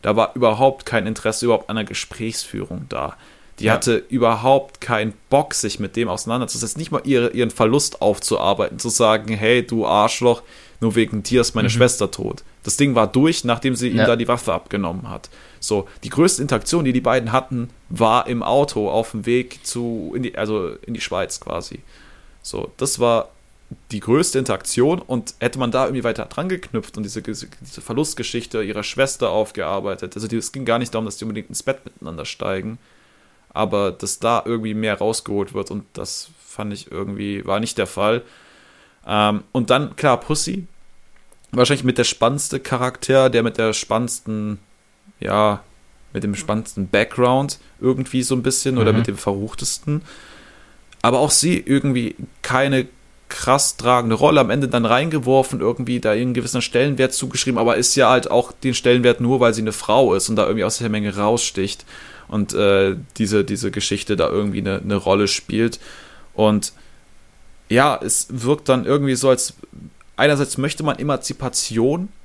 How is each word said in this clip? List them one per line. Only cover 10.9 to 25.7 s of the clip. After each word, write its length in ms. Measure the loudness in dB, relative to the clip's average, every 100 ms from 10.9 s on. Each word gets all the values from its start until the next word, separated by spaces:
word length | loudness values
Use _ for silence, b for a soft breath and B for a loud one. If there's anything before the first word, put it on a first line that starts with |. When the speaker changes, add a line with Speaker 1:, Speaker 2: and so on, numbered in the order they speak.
Speaker 1:
wegen 280 | 2 0 -2
dir 200 | 0 2
ist 120 | 2
meine 140 | 0 0
Speaker 2:
Mhm. 40 |
Speaker 1:
Schwester 380 | 4 4 4 -2
tot. 320 | -4 -8 -8 -16 b
Das 120 | -6 0
Ding 160 | 2
war 120 | 4 4
durch, 380 | 4 4 2
nachdem 320 | -2 0 0 -2
sie 120 | 0
ihm 80 | 2
Speaker 2:
Ja. 80 | 4
Speaker 1:
da 100 | 4
die 120 | 2
Waffe 240 | -2 0
abgenommen 540 | -4 -2 -4 -2 -6 -10
hat. 180 | -12 -14 B B B
So, 260 | -4 -2 -4 B
die 40 | -6
größte 320 | 4 4 4
Interaktion, 420 | 0 -2 0 0 2
die 60 |
die 80 | 2
beiden 300 | 2 0 2
hatten, 360 | -2 -2 -6 -6 -12 -14
war 360 | 0 4 4 2
im 160 | -4
Auto 460 | 0 2 2 0 0
auf 200 | 0 -2
dem 140 | -6 0
Weg 340 | 0 -2 -10 -10
zu, 460 | -6 -6 -6 -6 -6
in 60 |
die, 140 | -6 -4
also 320 | -4 -2 -4 -8 -10
in 80 |
die 60 | -8
Schweiz 360 | -6 -4 -4 -8
quasi. 420 | -8 -8 -8 -16 -18 b b b b b
So, 300 | -12 -10 -10 -6
das 200 | -4 0
war 300 | 2 2 -2 -12 _ _ -20 -20 _
die 80 | -10
größte 380 | 2 2 2 0
Interaktion 640 | -2 -4 -2 2 2 2
und 340 | -2 -6 -6 -10
hätte 200 | -10 -4
man 120 | -2